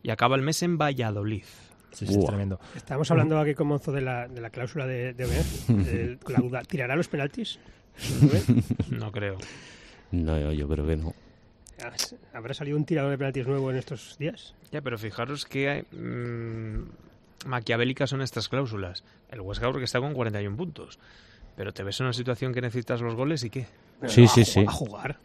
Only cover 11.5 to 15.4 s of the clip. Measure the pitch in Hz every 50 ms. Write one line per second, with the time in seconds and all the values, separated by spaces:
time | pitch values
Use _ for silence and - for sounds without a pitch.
11.5 | _ _ - - - - - - - - - - - - - - - 120 110 117
12.5 | 135 - 156 143 147 151 147 - 160 151 139 139 139 131 143 135 127 135 123 131
13.5 | 139 139 135 131 131 131 - - 143 113 - - - - 139 165 226 - - -
14.5 | - _ - - - 151 143 131 120 107 110 107 - - 117 127 147 143